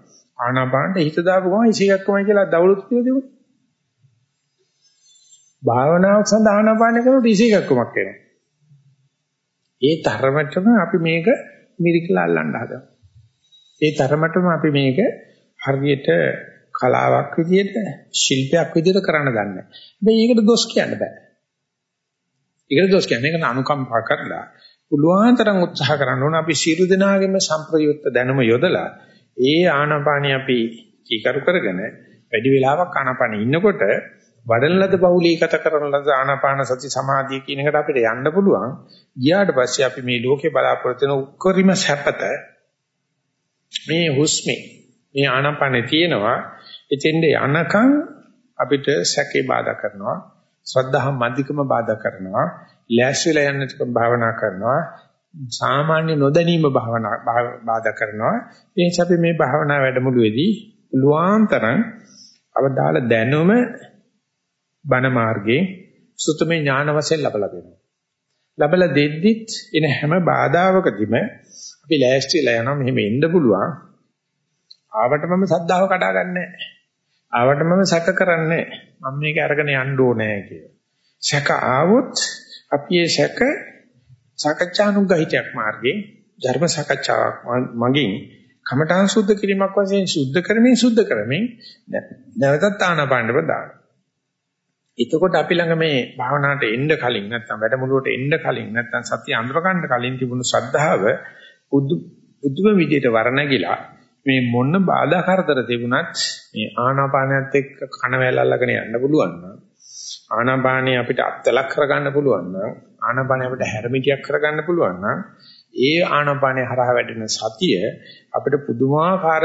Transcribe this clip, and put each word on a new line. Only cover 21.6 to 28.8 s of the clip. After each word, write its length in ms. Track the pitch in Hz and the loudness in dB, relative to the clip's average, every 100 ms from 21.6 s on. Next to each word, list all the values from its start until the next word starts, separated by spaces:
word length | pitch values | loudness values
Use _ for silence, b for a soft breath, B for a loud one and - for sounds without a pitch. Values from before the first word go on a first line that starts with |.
| _ _ _ _ _ _ _ _ _ _ - | _ _ _ _ _ _ _ _ _ _ -2
ඒකට 220 | 143 190 | 2 4
දොස් 140 | 185 - | 4 2
කියන්නේ 240 | 117 147 | -2 -2
ඒක 140 | 165 | -2
අනුකම්පා 580 | 135 131 131 143 123 113 | -2 -2 -2 -2 -2 -2
කරලා 420 | - 143 110 85 - b b b - | -2 -4 -6 -12 -14 b b b -4
පුළුවන් 420 | 147 160 190 240 | 2 4 4 4
තරම් 240 | 240 208 190 | 4 2 2
උත්සාහ 360 | 175 - 139 147 | 0 -2 -2 0
කරන්න 260 | 127 127 | 0 0
ඕන. 120 | 147 | 0
අපි 200 | 160 160 | 0 -2
සියලු 300 | 143 165 165 185 | -2 0 2 2
දෙනාගේම 500 | 190 196 196 190 190 | 2 2 2 2 0
සම්ප්‍රයුක්ත 640 | - 156 147 160 151 147 143 | -2 -4 0 0 2 0 0
දැනුම 320 | 120 127 135 | 0 0 2
යොදලා 480 | 113 120 180 104 | 4 4 2 0